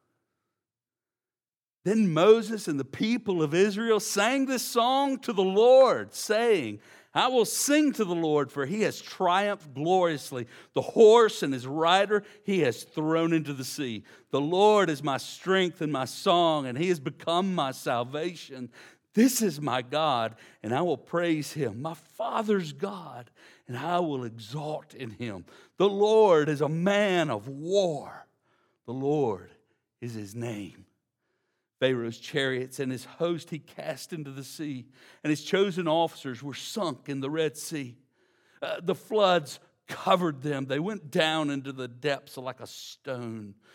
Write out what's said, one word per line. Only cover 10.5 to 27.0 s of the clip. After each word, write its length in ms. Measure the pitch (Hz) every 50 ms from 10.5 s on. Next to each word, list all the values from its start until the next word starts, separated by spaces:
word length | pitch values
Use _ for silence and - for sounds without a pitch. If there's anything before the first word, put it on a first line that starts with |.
| - - - _ -
The 80 | 139
horse 600 | - - - - 226 214 226 240 226 208 - - 175
and 100 | 139 135
his 120 | 123 123
rider 580 | 131 143 160 160 165 180 196 202 202 214 202 202 - - - _
he 140 | 202 196 180
has 240 | 147 123 113 - -
thrown 500 | - - 160 156 156 160 165 165 165 165
into 200 | 160 143 143 143
the 120 | 131 127
sea. 400 | - - 147 139 120 110 101 - - - - _ _
The 100 | - 139
Lord 500 | 143 160 180 190 208 214 214 208 190 165
is 120 | 151 131 147
my 140 | 147 135
strength 640 | 127 - - - - - 175 190 190 180 170 - -
and 100 | 160 151
my 140 | 143 131 131
song, 600 | - - - - 170 170 175 170 165 156 147 135
and 100 | 127 120
he 100 | 139 170 185
has 100 | 180 147
become 560 | 131 156 - - - 165 170 175 196 190 180
my 160 | 165 143 135
salvation. 1000 | 127 - - 151 127 120 120 127 139 151 170 180 170 - - - 135 127 123 120 - - - - - _ _ _ -
This 280 | 208 247 262 254 -
is 180 | 220 185 143 147
my 220 | 147 127 120 131
God, 560 | 123 123 143 151 160 151 127 117 113 113 113 - - - - _
and 120 | - 107 123
I 100 | 143 180
will 140 | 175 139
praise 540 | - - - 175 175 175 170 160 151 143 -
him, 300 | - 151 135 110 110 117
my 140 | - 160 165
father's 800 | - - _ _ - - 311 240 226 214 214 208 190 170 151 139
God, 560 | 135 190 196 202 180 165 143 123 120 117 _ _ _ - - - _ _
and 80 | - 123
I 240 | 123 143 170 175 175
will 240 | 175 156 143 127 123
exalt 680 | 113 113 113 107 104 131 147 147 156 156 143 - - 104
in 160 | 117 131 113
him. 360 | 101 - 123 113 98 90 85 - - - - _ _
The 120 | - 180 202
Lord 580 | 196 196 208 214 220 220 214 196 165 151 147
is 140 | 156 147 135
a 80 | 147 139
man 600 | 160 165 175 202 202 202